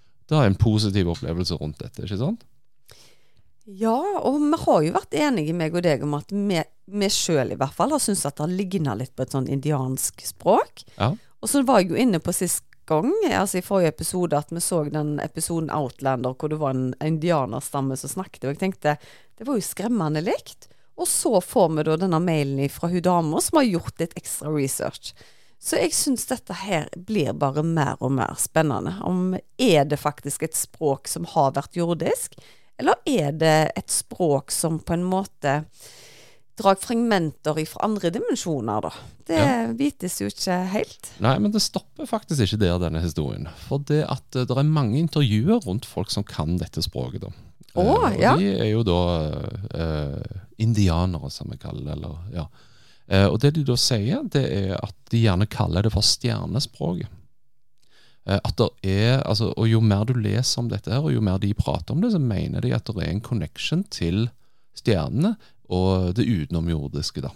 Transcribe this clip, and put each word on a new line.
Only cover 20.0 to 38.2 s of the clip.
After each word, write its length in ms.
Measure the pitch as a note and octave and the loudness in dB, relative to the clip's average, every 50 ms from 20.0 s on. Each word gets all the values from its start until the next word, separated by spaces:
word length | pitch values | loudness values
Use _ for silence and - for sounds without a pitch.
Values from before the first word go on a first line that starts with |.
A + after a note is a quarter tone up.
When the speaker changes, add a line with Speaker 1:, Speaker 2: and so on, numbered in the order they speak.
| E3 D3+ D3+ D#3 D#3+ | 0 0 -2 -2 -2
Speaker 2:
likt. 420 | G3+ G4 D5+ - - - - - - - - - - - - | -2 -4 -4 -6 -12 -20 -20 -20 -20 -20 -20 -20 -20 -10 -6
Og 80 | F4 F4 | -4 -2
så 280 | - - - E4 A#3 F#3 | -2 0 0 2 2 2
får 280 | F3+ - - B3 F#3+ D#3+ | 2 2 2 4 4 4
vi 140 | D#3+ D#3 D#3 | 4 2 2
da 80 | D#3+ D#3 | 2 2
denne 220 | D#3+ F#3 F#3+ E3+ D#3+ | 2 2 2 2 2
mailen 460 | F3 F#3 E3 D#3 C#3+ C#3 C#3 C3+ C#3 C#3 | 2 2 2 2 2 0 0 0 -2 -2
fra 220 | - - - E3+ | -2 -4 -4 -2
hun 140 | F3 F3+ E3 | -2 2 2
dama 320 | F3+ F3+ F3 E3 D3+ D#3 - | 4 2 4 2 2 0 0
som 200 | F#4 - - D#4+ | -2 2 4 4
har 80 | C4+ A#3 | 4 4
gjort 320 | F3+ E3 - - - - E3 | 2 0 -4 -6 -6 -6 -6
litt 140 | E3 - - | -6 -6 -12
ekstra 320 | - - - - - D3 D#3 | -12 -10 -10 -8 -6 -2 0
research. 600 | D3+ C3+ C3+ - - - - - - - - - - - - - - - - - - - | 0 0 0 -2 -4 -4 -6 -6 -8 -14 -16 -16 -16 -20 -20 -20 -20 -20 -20 -20 -12 -6
Så 160 | - - - | -2 0 2
jeg 160 | - E4+ - | 2 2 0
synes 320 | - - D4+ C4 A3+ - | 0 0 0 0 -2 -2
dette 300 | - B3+ A#3+ - - F#3 F3 F3+ | -4 -6 -6 -6 -10 -10 -10 -4
her 240 | G3+ G3 D#3 D3 - - | -2 -2 -2 -2 -4 -10
blir 360 | - F3+ - A3 G#3 D3+ B2+ - | -14 -8 -4 0 0 0 0 0
bare 300 | D3 D3 C#3 C3+ D3+ D3+ | 0 0 0 0 0 0
mer 320 | E3 E3 D#3+ C#3+ C#3 - - | 0 2 0 0 0 -2 -2
og 100 | - B2+ C3+ | -2 -2 0
mer 220 | C3 - - - | 0 0 -2 -2
spennende. 600 | - - - - D#3+ D#3+ D3+ B2+ - - - F3+ G3 - | -6 -6 -2 0 0 2 2 0 -2 -4 -6 -6 -6 -4
Om 320 | - F#3 F3+ F3+ F#3 F#3 - - - - - | -4 -2 -2 -2 -2 -2 -4 -8 -12 -4 0
er 260 | B3+ B3+ F3 D3+ C#3 | 4 4 6 6 4
det 140 | D3+ D3+ C#3+ | 4 0 -2
faktisk 420 | - D3 C#3+ - - C#3+ - - - | -2 -4 -6 -4 -8 -8 -6 -4 -6
et 120 | D#3+ - - | -4 -4 -4
språk 500 | - - - - D#3+ D3+ C3+ - - - | -6 -6 -8 -2 0 0 0 -2 -4 -8
som 200 | - E3+ E3+ - | -8 -8 -8 -2
har 240 | - E3+ C#3+ C3+ C#3 | 0 2 2 2 2
vært 220 | C#3 C#3+ - - F3 | -2 -6 -4 -4 -2
jordisk, 560 | E3+ E3 F3 D3+ - - G#4+ - - - - - - - - - - - - - | -2 0 0 -2 0 -2 -2 -2 -4 -10 -12 -18 -20 -20 -20 -20 -20 -20 -12 -2
eller 180 | B3 D#4+ - - - | 2 2 2 2 2
er 300 | - C#4 A3 D3+ C#3+ D#3 | 0 0 2 2 0 0
det 240 | D#3 D#3 D#3+ D#3 D#3 D#3 - - | 2 4 4 6 6 4 2 0
et 180 | - - - - | -6 -6 -4 -4
språk 560 | - - - - - F3+ D#3+ C#3+ C3+ - - - | -4 -4 -6 -6 -2 0 2 2 0 0 -4 -6
som 260 | - - E3 E3 D3+ | -2 -2 -2 -2 -2
på 140 | - - E3+ | -2 -2 -2
en 60 | E3+ F3+ | -2 0
måte 540 | F#3 F#3 F#3+ G3 G3 - - - C#3+ C3+ D3 D#3 - - - - - - - - - - - - - - - - - - - | 0 0 -2 -2 -4 -10 -4 -2 0 0 0 -2 -6 -14 -20 -20 -20 -20 -20 -20 -20 -20 -20 -20 -20 -20 -20 -20 -20 -16 0
drar 200 | A3 G3 G3 G3 | 2 2 2 2
fragmenter 800 | - - A#3+ A#3 A#3+ A#3 A3 F#3+ E3 D#3 - - - D#3 D3+ D#3+ | 0 -2 0 0 2 2 2 2 2 0 -4 -4 -4 -2 -2 -2
ifra 220 | D#3 D#3 - - - | -2 -4 -4 -4 -2
andre 240 | G#3+ A3 G3+ F3+ E3+ E3+ | -2 -2 0 0 -2 -2
dimensjoner, 720 | A#3 | 0